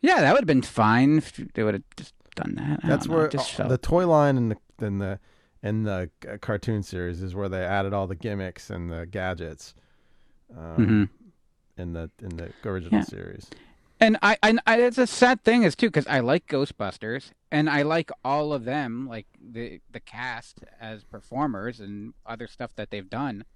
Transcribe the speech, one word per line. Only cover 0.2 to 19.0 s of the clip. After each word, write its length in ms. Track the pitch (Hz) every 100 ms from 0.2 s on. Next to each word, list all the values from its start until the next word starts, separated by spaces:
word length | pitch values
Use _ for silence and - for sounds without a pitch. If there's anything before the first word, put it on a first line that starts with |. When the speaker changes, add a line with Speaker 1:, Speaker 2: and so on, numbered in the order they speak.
Speaker 1:
that 120 | 143
would 80 | 226
have 40 | 214
been 160 | 135
fine 560 | 117 - 110 113 135 156
if 180 | - - -
they 80 | -
would 100 | 107
have 80 | 101 - -
just 180 | - _ _
done 200 | - - -
that. 240 | 143 151
I 40 | 165
Speaker 2:
That's 180 | 160 -
Speaker 1:
don't 60 |
know. 40 | 160
Speaker 2:
where, 80 | 156
Speaker 1:
It 60 |
just 200 | 143 127
Speaker 2:
uh, 20 | -
Speaker 1:
felt 120 | -
Speaker 2:
the 80 | 127
toy 280 | - 175 180
line 300 | 156 143 135
and 140 | 117
the, 40 | 107 _ _ 110
and 140 | 98
the, 180 | 98 95 _ _ _ _
and 240 | - 107 107
the 240 | 95 90 _
c-, 160 | - 104
cartoon 420 | - 104 - 110
series 400 | 98 92 87 85
is 120 | 92
where 140 | 90 98
they 160 | 92
added 280 | 90 98 98
all 120 | 101 95
the 80 |
gimmicks 560 | 90 117 101 92 - -
and 200 | 92 87
the 140 | 82 82
gadgets, 680 | 98 92 87 85 78 - - _ _ _ _ _ _ _ -
um, 200 | 80 82
Speaker 1:
Mm-hmm. 280 | 107 110 101 _ - _ _ _ _ -
Speaker 2:
in 100 | 90
the, 160 | 82 82 _
in 140 | 101 82
the 160 | 85 -
original 360 | 110 95 85 -
Speaker 1:
Yeah. 40 |
Speaker 2:
series. 460 | - 50 50 - - - - _ _ _
Speaker 1:
And 180 | 220 220
I, 140 | 208 214
I, 160 | 214 226 -
I, 140 | 226
it's 160 | 247 240
a 80 | 247
sad 360 | - 247 254
thing 180 | - 240
is 120 | 208
too, 160 | - 233
'cause 160 | 160 135
I 120 | 139
like 260 | 120 160 _
Ghostbusters 840 | 135 143 - 101 - 110 123 - _ _
and 200 | 147 156
I 120 | 143
like 280 | 143 165 156 -
all 280 | 127 143 151
of 120 | 147
them, 420 | 117 143 131 117